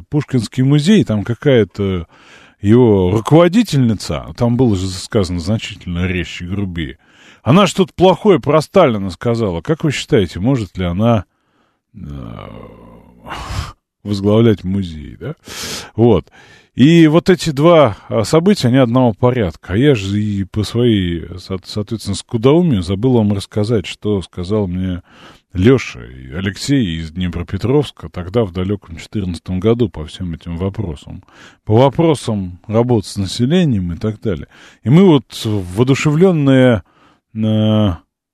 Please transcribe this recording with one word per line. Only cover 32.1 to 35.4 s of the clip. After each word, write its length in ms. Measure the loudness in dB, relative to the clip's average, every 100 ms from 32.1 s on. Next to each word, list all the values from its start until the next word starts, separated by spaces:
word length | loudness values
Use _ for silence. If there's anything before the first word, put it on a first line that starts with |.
| 0 -2 -6 -6 -10 -4
работы 400 | 0 2 0 -2
с 100 | -6
населением 760 | -6 -2 0 2 2 0 -2
и 40 | -4
так 240 | -6 -6
далее. 280 | -6 -6 -10 _ -20 _
И 80 | 2
мы 140 | 6
вот 220 | 6 4 2 -10